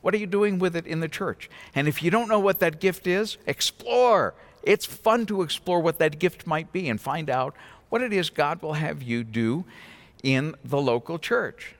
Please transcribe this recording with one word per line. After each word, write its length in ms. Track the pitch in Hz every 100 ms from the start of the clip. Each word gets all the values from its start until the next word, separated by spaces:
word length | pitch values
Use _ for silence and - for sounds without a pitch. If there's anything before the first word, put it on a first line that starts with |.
What 140 | -
are 40 | 208
you 80 | 208
doing 320 | 202 208 190
with 160 | 185
it 120 | 170 165
in 140 | 160
the 80 | 160
church? 400 | - - - - - -
And 120 | - 147
if 160 | -
you 80 | 160
don't 180 | 208 208
know 120 | 214
what 180 | 202 190
that 220 | 175 156
gift 260 | 185 175 185
is, 320 | 180 214 - -
explore. 880 | - - - 233 240 247 208 110 - - _
It's 220 | - -
fun 420 | - - - 233 214
to 160 | 202
explore 380 | 165 - - 175
what 180 | 165 156
that 200 | 156 151
gift 280 | 175 - -
might 260 | 156 160
be 160 | 180 170
and 120 | 107
find 300 | - 151 151
out 240 | 131 131 - - - _
what 140 | 233
it 100 | 247
is 180 | 202 170
God 320 | - 147 170
will 100 | 156
have 280 | 151 156 156
you 200 | 123 117
do 420 | 117 110 113 139 185 - - - - _
in 320 | 135 131 151 -
the 160 | - 139
local 380 | 135 120 - 165
church. 560 | - 240 165 - - -